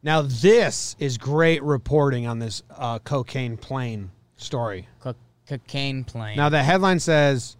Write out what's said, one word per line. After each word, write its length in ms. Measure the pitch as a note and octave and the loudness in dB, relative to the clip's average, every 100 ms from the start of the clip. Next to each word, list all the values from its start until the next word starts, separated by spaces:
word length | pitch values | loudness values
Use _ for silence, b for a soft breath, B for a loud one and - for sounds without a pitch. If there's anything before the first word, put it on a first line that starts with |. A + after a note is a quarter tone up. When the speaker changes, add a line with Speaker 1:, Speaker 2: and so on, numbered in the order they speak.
Speaker 1:
Now 180 | D3 D#3 | 2 0
this 720 | C#3+ A#2+ D#3+ A3+ F3+ - - - | 2 4 6 6 4 -2 -8 -6
is 180 | C#3+ A#2+ | -4 -4
great 460 | C3 D3+ E3 E3 | -2 2 4 2
reporting 640 | C#3+ C#3 - D3 C#3+ B2 A#2+ | 0 -2 2 2 2 0 -4
on 120 | A#2 | -4
this, 220 | A2+ G2+ - | -6 -8 -14
uh, 300 | - B2 A2+ | -8 -6 -6
cocaine 560 | - C#3+ B2 C3+ B2 A2+ | -4 -6 -4 -6 -6 -8
plane 560 | - C3 B2 A2 F#2+ - _ _ | -8 -6 -6 -8 -12 -16 _ _
story. 520 | - C3 A#2 F#2+ - _ | -8 -6 -4 -6 -14 _
Speaker 2:
Co-, 160 | C3 A#2+ _ _ _ | -12 -12 _ _ _
cocaine 560 | C#3 _ C#3 C#3 C3+ | -12 _ -6 -4 -6
plane. 320 | B2+ A#2 A2 G#2+ | -8 -10 -8 0
Speaker 1:
Now 140 | D3 | 2
the 120 | D3+ | 2
headline 380 | C#3+ F#3+ F#3+ F3+ | 4 4 4 2
says 560 | D#3 D#3 C#3+ C3+ - - | 2 4 4 2 -4 -18